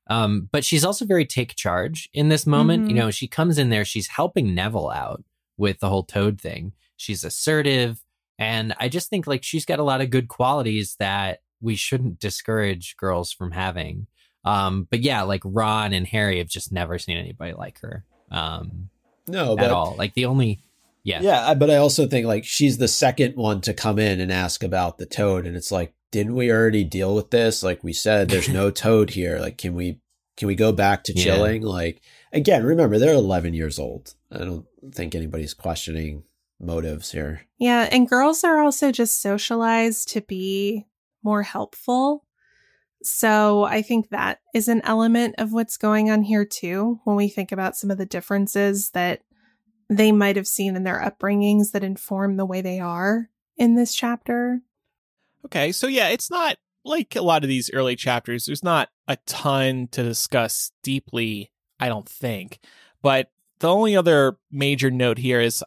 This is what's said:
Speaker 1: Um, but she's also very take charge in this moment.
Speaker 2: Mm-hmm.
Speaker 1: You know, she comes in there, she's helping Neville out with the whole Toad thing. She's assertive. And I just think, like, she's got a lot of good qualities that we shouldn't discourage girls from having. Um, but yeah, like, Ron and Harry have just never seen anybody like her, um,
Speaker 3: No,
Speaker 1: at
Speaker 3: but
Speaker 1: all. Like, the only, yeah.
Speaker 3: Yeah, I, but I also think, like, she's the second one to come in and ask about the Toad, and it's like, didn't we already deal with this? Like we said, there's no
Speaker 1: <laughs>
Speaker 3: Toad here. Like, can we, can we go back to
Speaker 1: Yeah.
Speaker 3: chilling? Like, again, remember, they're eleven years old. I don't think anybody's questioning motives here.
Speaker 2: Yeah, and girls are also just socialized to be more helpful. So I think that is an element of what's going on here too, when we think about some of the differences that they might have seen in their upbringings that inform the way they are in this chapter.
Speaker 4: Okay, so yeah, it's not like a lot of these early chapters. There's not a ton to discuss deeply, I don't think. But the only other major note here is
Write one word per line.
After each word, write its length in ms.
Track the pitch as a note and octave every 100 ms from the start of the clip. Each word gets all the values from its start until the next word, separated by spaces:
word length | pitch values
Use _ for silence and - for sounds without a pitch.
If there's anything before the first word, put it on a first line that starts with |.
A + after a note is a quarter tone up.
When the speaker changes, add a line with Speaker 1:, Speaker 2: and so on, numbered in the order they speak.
| -
Speaker 1:
Um, 400 | A2+ G#2+ G#2 F#2
but 120 | D3
she's 200 | - D#3
also 200 | F3+ G#3 G#3
very 180 | F3+
take 300 | C#3 - A#2+
charge 560 | - F#2+ F2+ A#2+ D#3+ -
in 160 | C#3+ D3+
this 180 | D3+ D3+
moment. 360 | D3 D3+ E3
Speaker 2:
Mm-hmm. 80 | -
Speaker 1:
You 60 | A#2
know, 140 | A2+
she 180 | - A#2+
comes 280 | - E3+ D3
in 120 | B2+
there, 140 | G#2+
she's 240 | G2+ A2 -
helping 460 | - F3 - A2
Neville 360 | F2 G2+ A2 C#2+
out 340 | B1 A#1+ - - _ _ -
with 220 | G2+ F#2
the 100 | G2
whole 140 | G2
Toad 380 | F2+ G2+ G#2 G2+
thing. 320 | E2 E2 F#2 - _ -
She's 280 | - G2+
assertive. 800 | F2+ - - D3+ C#3+ C3 A#2+ A2+ - _ _ -
And 360 | A2 A2+ A2 -
I 100 | B2+
just 200 | E3+ -
think, 180 | G3+ D3
like, 160 | C3+
she's 200 | - D#3+
got 140 | - D3+
a 60 |
lot 160 | D3 C3
of 100 | C3
good 180 | B2+ A#2+
qualities 680 | - B2+ D3 A2+ G#2+ G2+ -
that 420 | G2 G2 F#2+ - _ _
we 160 | A2+ G2+
shouldn't 420 | - B2+ B2 E2+
discourage 800 | G2+ - - A2 G2+ F2+ E2+ -
girls 360 | F#2+ F2 F2
from 200 | - F2+
having. 560 | F2 F#2+ E2+ D#2 F2+ G2+ _ _ _
Um, 420 | - G#2 F#2+ F#2+ F2
but 100 | A#2
yeah, 220 | C#3 A2+
like, 200 | F#2+ G2
Ron 480 | F#2+ G#2 A2 G#2+ G#2
and 140 | F#2+ F2+
Harry 300 | A2 G#2 F2+
have 100 | E2+
just 220 | E2 -
never 260 | F2+ E2+ F2
seen 180 | - E2+
anybody 360 | F2 - E2+
like 260 | E2+ - -
her, 240 | - F2 - _ _
um, 600 | F2 D#2+ E2 E2+ F2 F#2+ _ _ _ -
Speaker 3:
No, 240 | F#3 C3+
Speaker 1:
at 60 | G#2
Speaker 3:
but 120 | G2+
Speaker 1:
all. 240 | F2 E2 -
Like, 180 | G2
the 120 | - B2
only, 340 | C3+ A#2 G2+ _ _ _ _
yeah. 180 | - E2
Speaker 3:
Yeah, 260 | G3 C3+ B2
I, 60 |
but 160 | C#3 D3
I 60 | C#3+
also 300 | C#3+ C#3 C3+
think, 200 | C3 A2+
like, 180 | G#2
she's 320 | - - D3 A2+
the 100 | A#2+
second 480 | - C3 B2 B2 B2+
one 260 | G#2+ G2+
to 100 | G#2+
come 260 | - A2 G#2
in 220 | G#2+ F#2
and 100 | F#2
ask 320 | F#2 F2 -
about 360 | F#2+ F#2 F2 -
the 80 | F2
Toad, 400 | - G2+ F#2 F2
and 100 | F2
it's 160 | -
like, 220 | F#2+ E2+ - _
didn't 220 | G#2+ G#2
we 180 | B2 A#2+
already 320 | A2 A2+ G#2+
deal 300 | E2+ F#2 F#2+
with 160 | G#2 -
this? 320 | A#2 A2+ -
Like 200 | F#2+ F2
we 100 | E2+
said, 360 | E2 G#2+ G#2 F#2+
there's 200 | F#2+ D#2+
no 220 | F#2 G2+
Speaker 1:
<laughs> 120 | -
Speaker 3:
Toad 280 | A2+ A2 G#2
here. 280 | F#2+ F2 D#2+
Like, 180 | E2 -
can 160 | F2+
we, 240 | F2 F2+ D#2 _ _ _ -
can 100 | G2+
we 80 |
go 180 | F#2+ A2
back 320 | G#2 G2 G2
to 80 | -
Speaker 1:
Yeah. 100 | F2+
Speaker 3:
chilling? 380 | F2+ F#2+ G#2+ A2+
Like, 380 | A2 F2+ E2+ - _ _ _
again, 320 | D3+ D3 D#3
remember, 340 | A#2+ E3 B2+ G#2+
they're 140 | D3
eleven 400 | C#3+ F#2+ F2+ E2+
years 240 | E2 D#2 D2
old. 360 | C2 - - - _
I 80 | -
don't 280 | F2+ E2+ - _ C3+
think 200 | - E2+
anybody's 380 | E2+ D#2+ D#2+ D2
questioning 680 | - F2 D#2 - D#2+ D#2 D2 - _ _ _
motives 500 | E2+ E2 D#2+ D2+ -
here. 300 | D#2+ D2+ D#2+ - _
Speaker 2:
Yeah, 300 | B3 A#3+ A3+
and 180 | B3+ B3
girls 360 | B3+ C#4+ D#4+
are 160 | F4 D#4
also 320 | D4 C#4 C#4+
just 280 | A#3+ A#3 -
socialized 880 | G3+ G3+ - A#3 A3+ A3+ A3+ A3 -
to 100 | G#3+
be 680 | G#3 F#3+ F#3+ G3 G3+ A3 - _ _ _
more 200 | G#3 G#3
helpful. 840 | G3+ G3 G#3 - - B3 C4+ D4 - _ _ _ _ _ _ _
So 640 | - - A3+ G#3+ G#3+ G#3
I 180 | G#3 G#3+
think 260 | G#3+ A#3 A3
that 300 | G#3 G2 - _
is 140 | A3+ A3+
an 120 | A3+
element 520 | - A3 A3+ A#3 A#3 -
of 140 | A3
what's 240 | A3+ A3+ -
going 340 | G#3+ G#3+ G#3+
on 120 | G#3+
here 220 | G#3 G#3+
too, 560 | G#3 - F3 F#3 A3+ A3+
when 120 | G#3+ G3+
we 120 | G3+
think 240 | G#3 F#3
about 240 | F#3+ F#3 -
some 140 | G3+
of 80 | G3
the 80 | F#3+
differences 840 | F3 - G3+ G3 G3+ G3+ G3+ -
that 320 | F#3 F3+ - _ _ _ _ _ _ -
they 220 | G#3 G#3+
might 240 | G#3 G3+ G3
have 100 | G3+
seen 260 | - G3 F#3
in 60 |
their 160 | F#3 F3
upbringings 720 | G3 - G3 G3+ G#3 G#3 G3+
that 120 | G3+
inform 520 | G3 G3 - G3 G3 F#3+
the 100 | F#3+
way 140 | F#3
they 200 | F#3+ F#3
are 480 | F3 E3+ F#3+ A3+ A3+ _ _ -
in 180 | A#3+ A#3
this 180 | A#3
chapter. 640 | - A#3+ A#3 - A#3+ B3 B3 - _ _ _ _ _ _ _
Speaker 4:
Okay, 260 | - D#3+ D3+
so 160 | F#3 C4
yeah, 220 | C4 F#3
it's 220 | A#3 -
not 260 | F4 D#4+ - _ _
like 300 | - A#3 A3+
a 80 | A3
lot 220 | F3 D#3+
of 40 | C3+
these 220 | C3 -
early 220 | C3+ C3
chapters. 520 | B2 B2+ A#2+ - A#2+ -
There's 180 | D3
not 240 | F3+ D#3 - _ -
a 100 | C3+ -
ton 640 | - D3 C3+ C3 C3 B2
to 100 | -
discuss 720 | A#2 A2+ - C3 A2+ - - -
deeply, 720 | C3+ C3+ - A#2+ A2+ G#2 G2+ _ _ _
I 100 | B2
don't 200 | G#2+ -
think. 500 | - B2+ G2+ F#2+ - _ _ _ _
But 280 | C#3 C3+ - _ _ _
the 80 | E3
only 220 | G3 A3
other 440 | G3 E3+ D3 C3+ - _
major 400 | C#3 C#3 C3+ C3+
note 280 | B2+ B2 A#2
here 220 | B2+ A#2+
is 220 | A#2 -